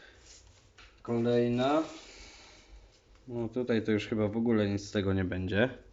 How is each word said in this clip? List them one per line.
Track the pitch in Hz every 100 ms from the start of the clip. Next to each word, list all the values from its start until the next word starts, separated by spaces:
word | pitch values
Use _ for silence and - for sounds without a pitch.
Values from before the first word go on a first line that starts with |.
| - - - - - - _ - - -
Kolejna. | - 117 120 120 120 120 131 156 156 - - - - - - - - - - _ _ - 123
No | 120 110
tutaj | 123 123 113
to | 110
już | 104 -
chyba | 110 104
w | 113
ogóle | 117 110 101
nic | 101
z | -
tego | 107 95
nie | 95
będzie. | 92 95 92 98 131 - -